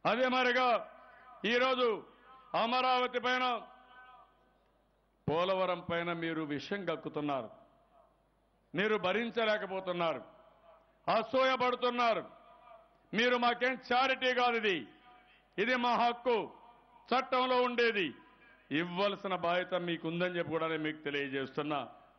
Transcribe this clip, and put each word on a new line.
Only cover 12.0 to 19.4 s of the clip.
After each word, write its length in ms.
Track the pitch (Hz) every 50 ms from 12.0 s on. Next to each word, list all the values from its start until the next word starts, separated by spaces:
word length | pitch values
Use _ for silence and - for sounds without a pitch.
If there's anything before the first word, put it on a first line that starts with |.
| 240 233 214 175 131 - - - - - - - - - - - - _ _ _ _ _ -
మీరు 240 | 208 240 247 247 240 240
మాకేం 280 | 240 233 233 247 262 262 202 - -
చారిటీ 400 | 240 247 262 269 262 262 262 254 254 240
కాదు, 180 | 247 247 233 226 214
ఇది, 140 | 208 185 151 110 - - - _ - - - - _ - _ _ _ _
ఇది 200 | - 202 233 254 247 240
మా 80 | 247 233 202 240
హక్కు, 340 | 240 240 247 - 254 240 208 160 - - - - - - - - _ - - - -
చట్టంలో 500 | 233 254 254 - 262 254 254 254 254 247 247 247
ఉండేది, 380 | 247 233 240 226 208 208 175 135 110 - - - - _ - - - _ _ _ 131 151 175
ఇవ్వాల్సిన 520 | 180 175 180 202 202 196 190 - 196 185 175